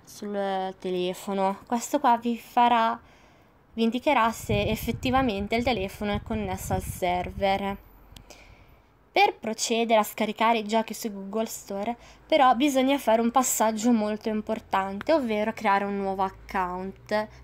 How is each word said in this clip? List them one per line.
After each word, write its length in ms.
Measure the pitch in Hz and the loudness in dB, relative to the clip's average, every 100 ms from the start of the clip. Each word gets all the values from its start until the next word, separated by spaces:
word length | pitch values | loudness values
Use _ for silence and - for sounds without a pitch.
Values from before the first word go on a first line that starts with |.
sul 720 | - - 208 202 196 190 185 185 | -20 -14 -8 -4 -2 -2 -4 -6
telefono. 840 | 190 185 180 180 - 196 190 196 - | -4 -2 -2 -4 -6 -2 -2 -2 -4
Questo 340 | 240 - 285 | -6 -2 0
qua 160 | 277 233 | 2 2
vi 200 | 240 226 | 0 -6
farà, 640 | - - 240 240 226 233 - - - _ _ _ _ | -4 2 4 4 2 -2 -10 -20 -20 _ _ _ _
vi 80 | - | -2
indicherà 500 | 226 247 302 269 226 | 0 0 2 4 2
se 360 | 220 - 208 208 | 0 -2 -2 0
effettivamente 880 | 214 - 226 262 254 269 196 202 226 | -2 -4 -4 0 2 2 0 -2 -2
il 80 | |
telefono 500 | 240 226 190 - 208 | 0 -2 -4 -6 -4
è 80 | 202 | -4
connesso 520 | - 220 196 185 - | -4 -6 -4 -6 -4
al 100 | 190 | -4
server. 1000 | - - 180 180 180 190 196 196 196 202 - - - - - - - - - - _ _ _ - | -4 -2 -2 0 -4 -2 0 0 -2 -6 -12 -20 -20 -20 -20 -20 -20 -20 -20 -20 _ _ _ 2
Per 160 | 403 - | 2 2
procedere 600 | 220 220 - 226 233 220 | -6 -4 -2 0 4 2
a 40 | |
scaricare 560 | 208 - 214 208 226 233 | 2 -2 -4 2 2 2
i 80 | 208 | 0
giochi 260 | 226 220 | -2 -2
su 180 | 214 226 | -6 -8
Google 360 | 202 196 214 226 | -8 -8 -6 -6
Store, 500 | - - 196 214 240 - - - | -8 -10 -8 -6 -8 -12 -14 0
però, 260 | 311 262 | 4 6
bisogna 460 | 240 294 262 262 277 | 6 2 4 2 2
fare 200 | - 226 | 2 2
un 120 | 233 | 4
passaggio 600 | 262 254 - 220 220 226 | 2 2 2 0 2 2
molto 380 | 233 208 214 220 | 2 2 -2 -4
importante, 840 | 214 214 220 - 196 196 196 - | -4 -4 -6 -2 -2 -2 -2 2
ovvero 420 | 320 240 214 214 | 2 2 0 -2
creare 320 | 220 214 196 202 | 0 2 2 2
un 120 | 202 | -2
nuovo 240 | 196 190 | -2 -2
account, 1080 | 190 - - 202 180 180 190 - - 208 214 - | -4 -6 -8 -4 -4 -4 -8 -12 -6 -4 -4 -10